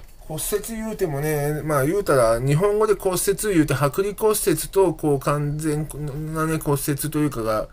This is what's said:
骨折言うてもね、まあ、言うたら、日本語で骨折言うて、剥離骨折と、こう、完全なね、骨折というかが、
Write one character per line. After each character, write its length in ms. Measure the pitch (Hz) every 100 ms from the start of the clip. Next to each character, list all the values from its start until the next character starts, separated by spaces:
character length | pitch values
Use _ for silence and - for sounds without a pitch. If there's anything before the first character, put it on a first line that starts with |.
| - -
骨 220 | - 156 -
折 100 | 208 190
言 220 | 226 220
う 20 | 214
て 100 | 185
も 140 | 139
ね、 420 | 156 151 143 151
ま 160 | 151 147
あ、 80 | 135
言 120 | 196
う 60 |
た 120 | 190 139
ら、 240 | 113 117
日 140 | 131 147
本 240 | 202 208
語 60 | 214
で 60 |
骨 220 | 196 190 180
折 200 | - 196 214
言 80 | 180
う 40 | 151
て、 80 |
剥 280 | 131 143 139
離 120 | 196 196
骨 120 | 214
折 260 | 208 - - -
と、 260 | 196 185
こ 200 | 165 156 139
う、 40 |
完 380 | 156 147 147 147
全 280 | 156 151 151 - 151 151 156
な 120 | 160 160
ね、 120 | 156
骨 220 | - 139 -
折 80 | 143
と 220 | 147 151
い 80 | 151
う 40 |
か 120 | 120
が、 260 | 110 107 -